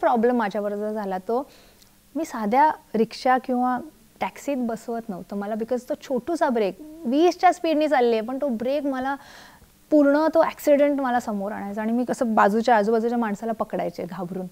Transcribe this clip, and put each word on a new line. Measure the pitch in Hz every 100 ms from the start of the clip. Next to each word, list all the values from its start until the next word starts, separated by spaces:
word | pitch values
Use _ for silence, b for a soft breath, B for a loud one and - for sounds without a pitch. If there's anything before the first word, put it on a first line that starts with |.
problem | 320 247 233
माझ्याबरोबर | 240 208 208 202 208 214
जो |
झाला | 214 196 185
तो, | 190 233 294 b b b b b _ -
मी | -
साध्या | 240 214 247 302 - _ 220
रिक्षा | 226 - 254 254
किंवा | - 247 247 247 311 - _ _
टॅक्सीत | 185 - - 277
बसवत | 233 220 - 233 226
नव्हतं | 175 190 202
मला, | 202
because | 220 226 247 240
तो | 302
छोटूसा | - 254 - 339 311
ब्रेक, | 240 196 185 302 311 302
वीसच्या | 277 349 339 359
स्पीडने | - 330 302 311
चालले, | 285 240 220
पण | 220 262
तो | 285
ब्रेक | 220 247 294 285
मला | 262 262 269 B B B B _ _ _
पूर्ण | 302 285 285 311
तो | 320
ॲक्सिडेंट | 262 - 302 285 294 277
मला | 262 240
समोर | 240 202 196
आणायचा | 202 202 208
आणि | 220
मी | 233 240
कसं | 240 240 220
बाजूच्या, | 208 214 226 226
आजूबाजूच्या | 202 226 233 240
माणसाला | 226 202 226
पकडायचे | 220 208 180 175 -
घाबरून, | 180 180 175 185 185